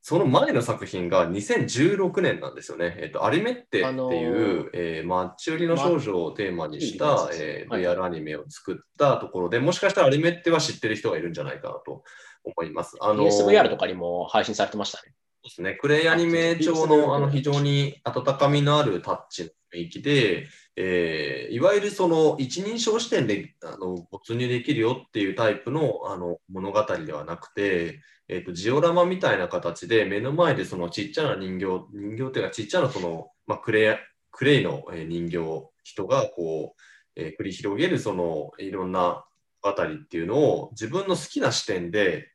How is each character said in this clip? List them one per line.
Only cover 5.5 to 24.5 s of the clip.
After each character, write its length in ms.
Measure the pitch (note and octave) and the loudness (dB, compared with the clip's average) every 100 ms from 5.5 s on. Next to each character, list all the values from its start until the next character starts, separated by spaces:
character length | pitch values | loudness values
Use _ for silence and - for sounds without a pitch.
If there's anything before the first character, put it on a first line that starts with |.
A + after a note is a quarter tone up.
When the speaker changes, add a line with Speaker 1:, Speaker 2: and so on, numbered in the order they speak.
Speaker 1:
売 80 | D#3+ | -2
り 80 | E3+ | 0
の 100 | E3+ | 2
少 220 | - D#3+ | 2 0
女 240 | A2 F2+ | 0 -2
を 80 | D#2+ | -2
テ 180 | D#2 G2 | -4 -4
ー 20 | |
マ 160 | F2 D#2 | -4 -6
に 140 | D2+ | -6
し 160 | A2+ - | -6 -2
た、 80 | D3 | 2
Speaker 2:
マ 100 | A#2 | 2
ッ 0 | |
チ 60 | |
売 40 | E2+ | 0
り 0 | |
の 0 | |
や 0 | |
つ 100 | E2 | -4
で 0 | |
す 20 | |
ね。 60 | D2+ | -6
Speaker 1:
え 40 | |
ー、 40 | D2+ | -8
Speaker 2:
は 20 | |
い 20 | |
は 60 | - | -6
い。 20 | |
Speaker 1:
ブ 140 | A2 | -2
イ 60 | F2+ | 0
ア 40 | |
ー 40 | F2 | 0
ル 60 | F#2 | -2
ア 40 | |
ニ 100 | D#2+ | -6
メ 160 | D#2 D2+ | -8 -10
を 80 | D2+ | -12
作 240 | - - | -14 -10
っ 40 | F2+ _ _ | -10 _ _
た 200 | C#3+ A#2+ | 2 2
と 120 | F#2 | -2
こ 120 | F#2 | -4
ろ 80 | F2 | 0
で、 100 | A#2 | 2
も 120 | C#3+ | 0
し 60 | F3+ | 2
か 120 | G3 | 0
し 20 | |
た 80 | G3 | 6
ら 60 | C#3+ | 4
ア 20 | |
リ 80 | C#3+ | 6
メ 120 | E3+ | 2
ッ 120 | E3+ | 0
テ 80 | E3+ | 2
は 100 | E3 | 2
知 180 | - - | 0 -4
っ 20 | |
て 100 | A2 | -4
る 60 | G#2+ | -2
人 160 | A2+ | -2
が 80 | E2 | -2
い 20 | |
る 80 | E2+ | -4
ん 40 | |
じ 80 | D#2+ | -6
ゃ 20 | |
な 100 | C#2+ | -8
い 60 | C#2 | -8
か 60 | - | -10
な 80 | - - | -12 -12
と 180 | C#2+ - - - - | -14 -16 -20 -20 -16
思 200 | - - | -10 -6
い 80 | E2 | -6
ま 120 | D#2+ | -6
す。 140 | E3+ - | -8 -4
あ 100 | - | 0
の 40 | |
ー、 40 | G#2 | 4
Speaker 2:
ピ 60 | G2+ | 6
ー 20 | |
エ 40 | |
ス 120 | G#2 | 6
ブ 100 | G2+ | 8
イ 40 | G#3 | 8
ア 20 | |
ー 40 | - | 6
ル 40 | |
と 80 | - | 2
か 80 | F#2 | -2
に 80 | |
も 320 | F#2 F2 F2 F2 | -2 -4 -4 0
配 180 | A2 | 0
信 120 | G2 G#2+ | 0 0
さ 100 | G2 | -2
れ 60 | |
て 60 | G#2 | 0
ま 80 | G2 | -6
し 60 | |
た 60 | - - | -8 -18
ね。 80 | _ _ _ | _ _ _
Speaker 1:
そ 40 | - | -20
う 20 | |
で 40 | |
す 80 | - | -6
ね。 160 | F2+ - | -6 -2
ク 80 | C#3+ | 2
レ 160 | D3+ | 4
イ 60 | E3 | 4
ア 60 | E3 | 4
ニ 100 | E3+ | 4
メ 300 | E3 E3 E3 | 4 2 2
調 160 | D#3+ | 2
の、 20 | |
Speaker 2:
あ、 20 | D#3+ | 2
そ 100 | D#3 | 6
う 20 | |
で 80 | D3+ | 6
す 120 | C#3+ | 6
ね。 60 | |
Speaker 1:
あ 60 | C#3+ | 2
の、 100 | C#3+ | 2
非 140 | C#3+ | 2
常 160 | C#3+ C#3+ | 2 2
に 420 | C#3+ C#3+ C#3 - | 2 2 0 -4
温 220 | B2 B2+ - | -6 -2 -2
か 220 | C3 C#3+ | 2 4
み 160 | D3 | 4
の 160 | C#3+ D3+ | 4 4
あ 40 | |
る 200 | C#3 F2+ | 2 -2
タ 80 | G2+ | -4
ッ 80 | F#2 - | -6 -6
チ 140 | - | -12
の 60 | E2 _ _ | -12 _ _
雰 120 | F2 | -10
囲 60 | E2+ | -10
気 100 | F#2 | -6
で、 460 | B2 C#3+ A2 E2+ - - _ - | 0 2 4 0 -6 -20 _ -6
え 680 | F#2 F2+ E2 D#2 D2 C2 - | 0 0 0 -2 -4 -6 -6
ー、 20 | |
い 60 | A#2 | 2
わ 160 | F3 G3+ | 4 4
ゆ 60 | |
る 100 | G3+ | 0
そ 160 | - F3+ | 0 2
の 300 | D#3+ D#3 C#3 | 6 4 4
一 240 | B2+ F3 | -4 -4
人 160 | G3+ A3+ | -4 -2
称 200 | A3+ A3 | 0 0
視 120 | - | 0
点 160 | G3 A2+ | 0 0
で、 260 | G2 - _ | -2 -4 _
あ 140 | E2 - | -16 -10
の、 300 | F#2 F2+ E2+ | -8 -8 -10
没 240 | G2+ - | -18 -6
入 140 | A#2 | -4
で 160 | B2 | -2